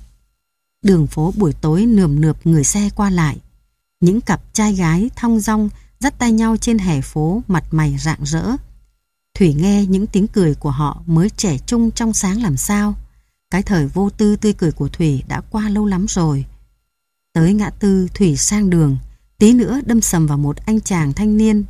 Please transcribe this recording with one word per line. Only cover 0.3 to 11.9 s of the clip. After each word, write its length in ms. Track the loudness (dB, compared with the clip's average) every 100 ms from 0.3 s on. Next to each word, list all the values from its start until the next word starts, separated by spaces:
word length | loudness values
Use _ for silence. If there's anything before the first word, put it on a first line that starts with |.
| _ _ _ _ _
Đường 240 | 2 2 2
phố 260 | -2 -4 0
buổi 160 | -2
tối 320 | 0 -2 2 4
nườm 360 | 4 2 2
nượp 260 | 0 0 2
người 160 | 2
xe 260 | 2 -2 -4 -2
qua 140 | 0
lại. 280 | 0 -2 -4 -14 _ _ _ _ _
Những 220 | 2 2
cặp 320 | -2 -4 -4
trai 200 | -2 0
gái 360 | 0 0 0 -2 -2
thong 240 | 0 0
dong 300 | 0 -2 -2 -6 -20 _
dắt 200 | -4 0
tay 120 | 0
nhau 260 | 2 2 0
trên 200 | 0 0
hè 240 | 0 -2
phố, 420 | -2 -2 -2 -2 -2
mặt 160 | -2 0
mày 260 | 0 0 -2
rạng 260 | -4 -4
rỡ. 220 | -4 -4 -2 -6 -8 -20 _ _ _ _ _ 0
Thủy 160 | 2
nghe 320 | 2 0 0 2
những 220 | 0 0
tiếng 200 | 0 0
cười 280 | 2 0 0
của 160 | -4
họ 320 | -2 -4 -4 0
mới 240 | 0 0
trẻ 280 | -2 -4 -4
trung 340 | -2 0 0